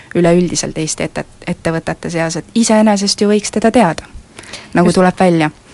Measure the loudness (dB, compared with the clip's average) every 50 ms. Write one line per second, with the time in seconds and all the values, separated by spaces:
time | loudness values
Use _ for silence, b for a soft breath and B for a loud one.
0 | B B -2 0 2 4 4 2 2 0 -2 -6 -6 -6 -6 -6 -6 -6 -6 -6
1 | -6 -6 -6 -8 -10 -10 -14 -14 -10 -10 -10 -6 -4 -4 -4 -4 -4 -6 -8 -8
2 | -8 -8 -4 -4 -4 -4 -4 -8 -10 -6 -4 -2 0 2 4 4 4 4 2 2
3 | 0 -4 -2 -2 0 0 2 0 -2 -4 -4 0 0 2 4 4 2 2 0 -4
4 | -10 -14 -18 -20 -20 -20 B B B B B B B B -2 2 2 2 4 4
5 | 2 2 2 2 2 2 4 2 0 -2 -4 -8 B B